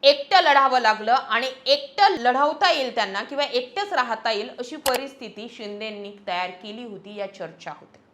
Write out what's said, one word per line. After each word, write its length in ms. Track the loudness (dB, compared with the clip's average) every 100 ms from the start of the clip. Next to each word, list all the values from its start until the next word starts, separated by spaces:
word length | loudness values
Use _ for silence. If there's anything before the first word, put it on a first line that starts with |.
एकटं 380 | 6 4 4 4
लढावं 400 | 6 6 6 4
लागलं 320 | 2 0 2
आणि 340 | 0 2 -2 -2 -6 0
एकटं 500 | 0 0 2 4 4
लढवता 520 | 2 2 2 2 2
येईल 240 | 2 0
त्यांना 280 | -2 -2 -4
किंवा 220 | -6 -4
एकटंच 480 | -2 -2 -4 -6 -2
राहता 380 | -2 -2 -2 -2
येईल, 180 | -4 -6 -10
अशी 180 | -12 -4
परिस्थिती 800 | -2 -2 -4 -12 -16 -14 -16 -14
शिंदेंनी 560 | -12 -10 -10 -10 -14 -14 -6
तयार 240 | -4 -6
केली 340 | -8 -16 -14
होती, 320 | -14 -14 -16 -10
या 180 | -10
चर्चा 360 | -10 -14 -12 -16
होत्या. 300 | -16 -20 _ _